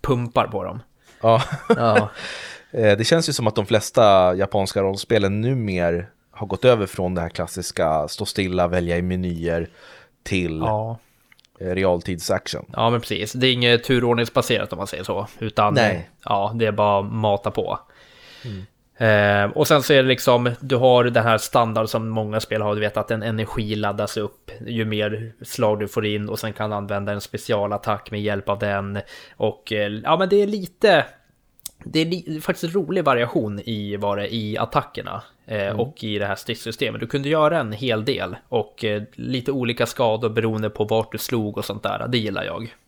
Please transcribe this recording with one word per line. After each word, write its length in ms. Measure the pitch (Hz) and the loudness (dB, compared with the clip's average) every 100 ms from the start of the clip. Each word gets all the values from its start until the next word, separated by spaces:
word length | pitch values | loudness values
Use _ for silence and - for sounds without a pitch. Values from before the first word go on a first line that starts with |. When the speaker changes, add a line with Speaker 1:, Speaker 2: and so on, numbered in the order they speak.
Speaker 1:
pumpar 460 | - 127 120 117 110 | 0 0 0 0 0
på 160 | 104 | -4
dem. 160 | 92 104 - _ _ _ | -6 -10 -14 _ _ _
Speaker 2:
Ja. 200 | 113 113 - 143 - | 4 4 4 -6 0
Speaker 1:
Ja. 400 | 220 117 104 104 - | 2 4 4 2 -6
Speaker 2:
<laughs> 40 | - - - - - | -12 -12 -14 -16 -10
Eh, 240 | - 110 101 | 2 4 4
det 60 | |
känns 260 | 110 165 160 | 4 2 2
ju 40 | |
som 140 | 139 113 | 0 0
att 80 | - | 0
de 100 | 101 | 2
flesta 680 | 110 - - 110 95 90 92 | 2 2 6 8 8 6 4
japanska 460 | 98 104 95 - | 0 0 0 0
rollspelen 600 | 98 98 - 110 98 104 | 0 -2 0 2 2 0
numer 680 | 113 131 107 92 87 85 92 _ _ | 0 -2 -2 0 0 0 -4 _ _
har 160 | - 98 | -14 -8
gått 180 | 98 127 | 2 6
över 200 | 117 98 | 6 2
från 300 | - 90 90 | -2 -2 -2
det 60 | |
här 80 | 85 | -6
klassiska 800 | - 82 - 85 - 82 78 76 | -6 -8 -6 -8 -2 0 2 -2
stå 180 | - 101 | -6 -6
stilla, 420 | - 95 90 87 | -4 -2 2 2
välja 300 | 90 87 85 | 2 0 -2
i 40 | |
menyer 680 | 90 92 90 82 82 85 82 _ - - - _ | 0 -2 -2 -4 -2 -2 -4 _ -20 -20 -20 _
till 360 | - 95 87 80 | -4 -2 -2 -2
Speaker 1:
Ja. 400 | 110 107 110 117 _ _ _ _ _ _ | -2 -2 -4 -10 _ _ _ _ _ _
Speaker 2:
eh, 60 | 92 92 | -4 0
realtidsaction. 920 | 95 87 90 87 - 95 - - - | 2 2 -2 -8 -2 -2 -2 -10 -8
Speaker 1:
Ja, 160 | - 113 | -2 0
men 120 | 120 | 0
precis. 320 | - 107 104 | -2 -6 -4
Det 140 | 127 131 | 0 2
är 60 | |
inget 300 | 123 123 120 | 4 4 2
turordningsbaserat 920 | - 127 120 117 117 - 120 110 98 | 4 2 4 2 2 0 0 0 -2
om 40 | 85 | -6
man 100 | 98 | -8
säger 160 | 78 | -8
så, 240 | 95 95 104 - | -6 -4 -6 -8
utan 340 | 110 - 104 | -4 2 2
Speaker 2:
Nej. 360 | 139 110 90 82 _ - | 4 2 0 -8 _ -2
Speaker 1:
ja, 260 | 101 101 117 | -2 0 0
det 100 | 110 | 0
är 60 | |
bara 300 | 101 104 101 | 2 4 2
mata 500 | 101 113 107 101 107 | 0 -2 0 0 0
på. 280 | - 95 101 - _ - - - - 123 | -2 -4 -6 -8 _ -20 -20 -20 -18 -12
Speaker 2:
Mm. 200 | 101 98 _ _ _ 113 104 104 101 101 | -12 -14 _ _ _ 4 6 6 4 2
Speaker 1:
Eh, 60 | 151 | 2
och 100 | 151 | 4
sen 160 | 151 | 4
så 100 | 127 | 6
är 40 | 143 | 4
det 60 | 131 | 6
liksom, 400 | 127 - 123 120 120 | 2 4 4 4 -4
du 160 | 135 127 | -2 4
har 280 | 131 123 | 6 6
den 200 | 120 117 | 6 4
här 140 | 113 110 | 4 2
standard 520 | - 127 117 110 110 | 2 2 2 2 0
som 200 | 117 110 | -2 -2
många 300 | 110 107 107 | -4 -2 -4
spel 220 | - 107 | -2 -2
har, 140 | 104 104 | 0 0
du 60 | |
vet 160 | 104 107 | -2 -2
att 140 | 104 | -2
en 120 | 113 | -4
energi 520 | 107 110 107 - 107 107 | -2 -2 -2 -4 -2 -2
laddas 420 | 104 101 104 - | -2 -2 -4 -4
upp 340 | 104 _ - - - | -6 _ -20 -16 -8
ju 180 | 117 110 | -4 -2
mer 480 | 107 104 107 113 - | 0 -2 -4 -10 -14
slag 380 | - - 110 107 | -14 0 0 2
du 80 | 104 | -2
får 180 | - 107 | -2 -2
in 240 | 104 104 | -2 -4
och 100 | 101 | -6
sen 140 | 110 | -8
kan 200 | 104 107 | -6 -4
använda 380 | 104 101 101 101 | -4 -4 -6 -4
en 100 | 104 | -6
specialattack 880 | - - - 107 101 101 - 101 - | -8 -12 -2 -2 0 -4 -4 -4 -4
med 100 | 107 | -6
hjälp 280 | 104 101 98 | -4 -4 -2
av 100 | 101 | -2
den. 400 | 104 98 98 101 - - - _ | -2 -2 -4 -8 -10 -18 -20 _
Och, 340 | 107 - - | -4 -4 -6
eh, 180 | 107 104 107 | -2 -2 -2
ja, 140 | 127 165 | 0 0
men 120 | 185 | 4
det 60 | 202 | 2
är 60 | 202 | 2
lite, 580 | 208 185 _ 214 165 - - _ _ _ _ - _ | -2 -8 _ 4 4 2 -6 _ _ _ _ -20 _
det 160 | - 156 | -4 -2
är 60 | 165 | 0
li-, 360 | 180 - 156 | -4 -6 -8
faktiskt 340 | 156 180 170 185 | -4 -4 -2 -4
rolig 280 | 156 190 | -2 0
variation 560 | 151 123 120 170 110 101 107 | 2 2 2 0 -2 -6 -6
i 300 | 110 101 101 | -6 -6 -4
vad 200 | 101 101 | -2 -2
det, 160 | 101 113 | -4 -4
i 220 | 107 107 | -4 -4
attackerna, 640 | 113 156 - - - 92 - _ - | -2 -2 -4 -12 -10 -12 -12 _ -8
eh, 160 | 107 | -4
Speaker 2:
Mm. 180 | 98 107 | -2 -2
Speaker 1:
och 240 | 120 - | -4 -4
i 160 | 113 104 | -6 -4
det 60 | 101 | -2
här 100 | 98 | -4
stridssystemet. 640 | - 113 - - 120 107 | -6 -8 -8 -4 -4 -4
Du 60 | 120 | -6
kunde 220 | 147 139 | -4 0
göra 300 | 156 151 165 | 2 2 2
en 120 | 117 | -2
hel 340 | 104 123 110 110 | -4 -2 -2 -2
del 300 | 127 92 - _ | -4 -4 -8 _
och, 340 | 117 104 - | -2 -2 -4
eh, 200 | 110 104 107 | -4 -4 -6
lite 380 | - 120 127 123 | -10 -6 -4 -2
olika 340 | 135 120 120 117 | -2 -2 0 -2
skador 440 | - 120 113 117 | 0 0 2 0
beroende 400 | 110 110 110 107 | 0 0 -2 -4
på 140 | - | -2
vart 280 | 107 110 110 | 0 0 0
du 60 | 110 | -6
slog 400 | - 120 107 104 | -4 -2 -2 -4
och 80 | 104 | -8
sånt 180 | 98 | -6
där. 240 | 101 101 117 | -6 -4 -2
Det 100 | 123 | -2
gillar 260 | 107 98 | -2 -4
jag. 320 | 98 87 113 - | -6 -8 -12 -18